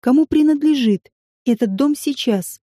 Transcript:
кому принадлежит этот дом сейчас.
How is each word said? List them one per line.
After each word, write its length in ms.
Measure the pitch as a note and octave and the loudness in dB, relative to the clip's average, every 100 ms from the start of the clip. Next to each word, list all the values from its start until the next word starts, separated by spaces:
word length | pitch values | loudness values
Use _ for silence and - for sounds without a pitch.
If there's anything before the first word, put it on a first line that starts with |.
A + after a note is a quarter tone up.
кому 240 | B3+ C4+ D#4 | 2 2 2
принадлежит 840 | D#4 D4+ D4 D4+ C#4+ A3+ G3 _ _ _ _ - | 2 2 2 0 2 0 -2 _ _ _ _ -4
этот 300 | A#3 A3 F#3+ | -2 -2 0
дом 200 | D4 D4 | -2 -2
сейчас. 640 | - C4+ - G3+ - - | -6 -4 -2 -2 -4 -16